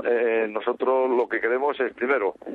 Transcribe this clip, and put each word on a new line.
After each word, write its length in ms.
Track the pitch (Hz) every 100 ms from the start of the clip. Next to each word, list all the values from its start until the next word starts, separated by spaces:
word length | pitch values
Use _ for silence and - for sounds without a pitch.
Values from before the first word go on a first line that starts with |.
eh, 420 | - 120 117 113 110
nosotros 600 | 107 110 117 123 131 127
lo 180 | 123 113
que 120 | 110
queremos 380 | 110 127 143 135
es, 120 | 123
primero, 400 | - 123 135 98 - -